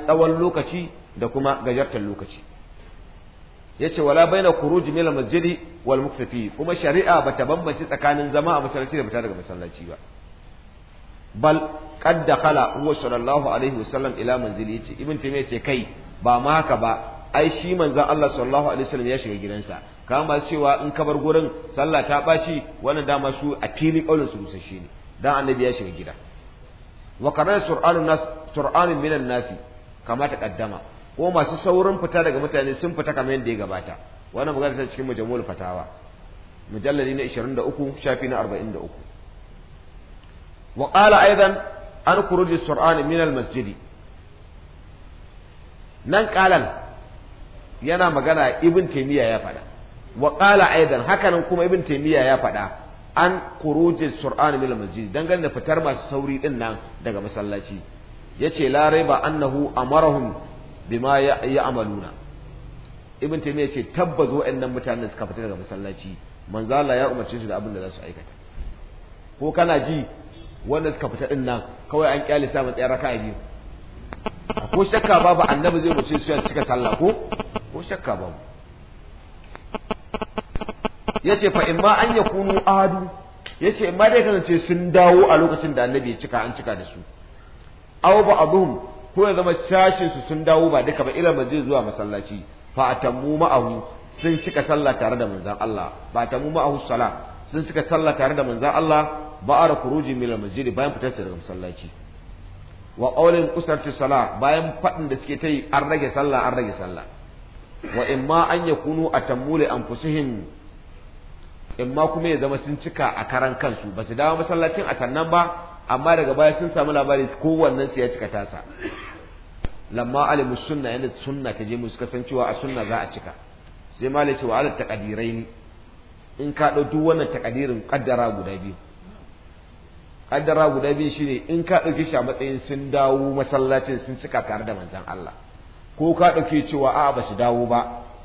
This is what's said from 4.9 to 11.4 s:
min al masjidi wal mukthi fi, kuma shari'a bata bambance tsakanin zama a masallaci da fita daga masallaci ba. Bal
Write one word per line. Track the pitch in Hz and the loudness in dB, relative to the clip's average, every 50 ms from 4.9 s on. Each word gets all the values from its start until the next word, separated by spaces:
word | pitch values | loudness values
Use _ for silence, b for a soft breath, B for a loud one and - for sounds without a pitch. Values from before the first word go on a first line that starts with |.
min | 147 165 170 160 | 0 0 0 0
al | 143 | 0
masjidi | 135 127 104 156 175 165 175 175 - - - - - - | -2 -2 0 0 0 0 0 -2 -2 -8 -16 -20 -8 0
wal | 127 135 131 | 0 2 2
mukthi | 139 143 - - 123 - | 2 -2 -4 -6 -8 -6
fi, | - 120 110 101 - | -6 -6 -6 -6 -6
kuma | - 151 170 175 | -6 -4 -4 -4
shari'a | 170 - 147 143 185 185 - 175 156 | -2 0 2 2 4 4 6 4 4
bata | 139 139 127 - 131 | 4 2 0 0 0
bambance | 127 156 165 170 160 139 135 165 | 0 0 0 -2 -4 -4 -6 -6
tsakanin | - 139 - - 143 143 147 147 143 | -6 -6 0 2 2 2 2 0 0
zama | 147 147 151 170 165 147 | 0 0 2 2 0 0
a | |
masallaci | 135 131 - 135 131 131 160 151 | 0 -2 -4 -6 -6 -4 -4 -4
da | 123 | -4
fita | 107 107 120 | -2 -4 -4
daga | 113 107 95 | -4 -4 -8
masallaci | 92 87 - 92 90 90 85 - - 87 85 | -10 -10 -12 -12 -12 -12 -12 -14 -14 -16 -16
ba. | 78 - - - - - - - - - - - - - - - - - - - - - - - - - - - - | -16 -16 -18 -20 -20 -20 -20 -20 -20 -20 -20 -20 -20 -20 -20 -20 -20 -20 -20 -20 -20 -20 -20 -20 -20 -20 -20 -16 -6
Bal | 104 | 2